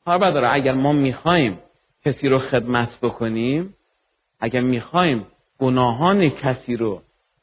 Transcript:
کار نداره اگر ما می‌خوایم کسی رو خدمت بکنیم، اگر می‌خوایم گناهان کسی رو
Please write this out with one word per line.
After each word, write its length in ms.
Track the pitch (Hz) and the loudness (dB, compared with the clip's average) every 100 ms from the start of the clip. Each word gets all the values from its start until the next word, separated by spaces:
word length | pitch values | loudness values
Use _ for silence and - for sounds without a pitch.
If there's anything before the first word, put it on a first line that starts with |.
| - | -2
کار 200 | 175 190 | 2 2
نداره 280 | 147 120 | 2 2
اگر 200 | 143 135 | 2 0
ما 200 | 131 139 | 0 2
می‌خوایم 680 | 147 135 117 160 175 123 90 - _ _ _ 151 | 2 0 -2 0 2 2 -2 -14 _ _ _ -6
کسی 240 | 127 139 | -2 2
رو 100 | 131 | 0
خدمت 600 | - 123 113 123 117 - | 2 -2 0 -2 -2 -4
بکنیم، 760 | 120 - 113 110 120 147 190 - _ _ _ _ _ _ | -6 -4 -4 -2 -2 -2 -6 -14 _ _ _ _ _ _
اگر 220 | 117 123 | -4 -2
می‌خوایم 680 | 127 120 110 170 180 120 92 _ _ _ | 0 -2 -2 0 0 0 -6 _ _ _
گناهان 680 | 131 127 123 117 170 202 160 | 0 2 2 2 0 2 2
کسی 460 | 131 139 127 - 117 | 0 -4 -4 -6 -4
رو 260 | 113 92 _ _ _ _ | -4 -4 _ _ _ _